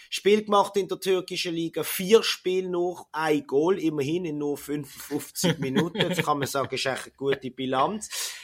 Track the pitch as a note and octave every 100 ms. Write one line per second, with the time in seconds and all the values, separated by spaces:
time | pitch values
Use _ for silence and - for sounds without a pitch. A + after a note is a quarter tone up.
0 | - - F#3+ G#3+ G#3 G3+ G3 G3+ F3+ F3+
1 | F#3 F#3 F3+ F3 F3+ E3 E3 D#3+ D3 -
2 | F3+ A3 G#3 - F#3 F#3 F#3 F3 F3 E3+
3 | - D3+ D#3 D3+ - C3+ D#3+ F#3+ D#3 D3+
4 | C#3 E3+ F3 D3 D3 C#3 - D3 C#3 -
5 | - D3 - - F3+ D3+ C3+ C3 E3 G3+
6 | F3 F3+ D#3 D3 C3+ C#3 B2+ B2+ C3+ B2
7 | - - C3+ C3 C3 - C3 C3 D3 G#3+
8 | - - - -